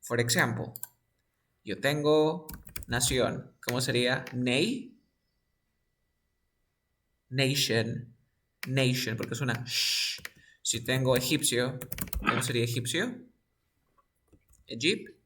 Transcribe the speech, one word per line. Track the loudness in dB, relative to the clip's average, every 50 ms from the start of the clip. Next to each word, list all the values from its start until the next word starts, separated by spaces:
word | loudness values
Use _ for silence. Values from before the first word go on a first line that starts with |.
For | _ -4 0 0
example, | 2 2 4 2 2 2 2 -2 -4 -8 -10 -12 -14 -14 _ _ _ _ _ _ _ _ _ _ _ _ _ _ _
yo | -8 -8 -2
tengo | 0 0 0 2 4 4 6 6 6 4 2 -2 -6 -12 -16 -18 -18 -16 -16 -16 -10
nación, | -4 -2 0 2 2 2 4 2 2 0 -4 -8 -12 -16 _ -6
¿cómo | -4 -2 -2
sería? | 0 0 0 2 2 2 0 0 -4 -6 -6
Ney. | -4 -2 0 2 2 2 2 0 -4 -8 -12 -18 _ _ _ _ _ _ _ _ _ _ _ _ _ _ _ _ _ _ _ _ _ _ _ _ _ _ _ _ _ _ _ _ _ _ _ _ _ _ _ _ _ _ _ _ _ _ _
Nation. | 0 2 2 2 4 2 2 2 4 2 2 2 -2 -6 -8 -10 -16 _ _ _ _ _ _ _ _ _ -8
Nation, | -2 0 2 4 4 2 2 0 -2 -2
porque | -4 -4 -4 -4
es | -4
una | -2 -2 -2 -2 -4
sh. | -4 -4 -2 0 0 0 0 -2 -4 -4 -8 -12 -16 -18 -20 -20 -20 -20 _
Si | _ -2 -2 -2 0
tengo | 0 0 2 4 4 4
egipcio, | 4 4 2 0 2 2 2 2 2 0 0 -2 -6 -8 -10 -8 -8 -8 -6 -6 -4
¿cómo | 0 0 2 2
sería | 2 0 0 0 0
egipcio? | 0 0 -2 -4 -2 0 0 -2 -2 -4 -8 -14 -20 _ _ _ _ _ _ _ _ _ _ _ _ _ _ _ _ _ _ _ _ _ -20 _ _ -20 -20 _
Egypt. | _ -10 -2 2 2 2 2 -2 -10 -18 _ _